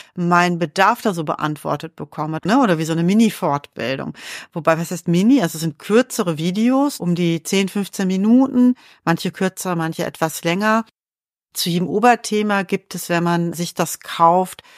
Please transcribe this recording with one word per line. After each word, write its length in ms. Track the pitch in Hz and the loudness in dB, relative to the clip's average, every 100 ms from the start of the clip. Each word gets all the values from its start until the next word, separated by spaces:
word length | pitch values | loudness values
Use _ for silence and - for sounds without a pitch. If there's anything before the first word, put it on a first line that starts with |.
| - - | -14 -4
meinen 420 | 175 175 175 170 | 2 2 2 0
Bedarf 440 | 165 190 196 240 | -2 2 2 2
da 120 | 226 | -2
so 120 | 170 151 | -4 -4
beantwortet 720 | - 151 151 151 147 160 - | -4 -6 -6 -6 -6 -8 -14
bekomme, 420 | 151 - 156 156 180 | -14 -8 -6 -4 0
ne? 160 | 254 | 2
Oder 160 | 233 160 | 4 2
wie 80 | 160 | 0
so 80 | |
eine 100 | 165 | 0
Mini-Fortbildung. 1080 | 170 214 220 - 170 143 - - 117 135 139 - - - - | 2 4 2 2 -2 -2 -4 -8 -6 -6 -8 -12 -14 -16 -12
Wobei, 260 | 170 160 160 | -2 0 0
was 120 | 165 | -2
heißt 180 | 175 - | -6 0
Mini? 320 | 170 214 277 | 2 4 4
Also 160 | 170 160 | 2 -2
es 40 | |
sind 160 | 160 - | -6 -6
kürzere 600 | - 214 254 - 180 151 | 2 2 2 -2 -4 -2
Videos, 640 | 170 196 233 262 285 - | -2 0 2 2 0 -2
um 140 | 175 170 | -2 0
die 280 | 175 165 | 0 -2
zehn, 240 | - 196 190 | -2 -2 0
fünfzehn 400 | 202 190 - 190 | -2 -4 -4 -2
Minuten, 680 | 190 208 247 269 247 247 247 - _ | 0 4 4 4 4 4 2 -6 _
manche 280 | - 165 180 | -2 -2 -2
kürzer, 440 | - 190 - 185 170 | -2 -4 -4 -6 -4
manche 300 | 160 160 - | -4 -4 -8
etwas 400 | - 160 - 170 | -4 -4 -2 -4
länger. 400 | 180 214 220 - _ _ _ _ _ _ | -2 0 0 -2 _ _ _ _ _ _
Zu 160 | - 180 | -6 -2
jedem 200 | 170 160 | -2 -2
Oberthema 760 | 190 240 233 - 214 208 196 | 2 2 2 0 -2 0 -2
gibt 320 | 190 190 - 180 | -2 -6 -6 -12
es, 140 | - | -4
wenn 160 | 170 175 | -2 0
man 260 | 170 170 | 0 -2
sich 220 | 160 170 | -4 -6
das 260 | - 165 - | -4 -4 -6
kauft, 640 | - - 165 180 180 - - | -10 2 4 4 0 -6 -20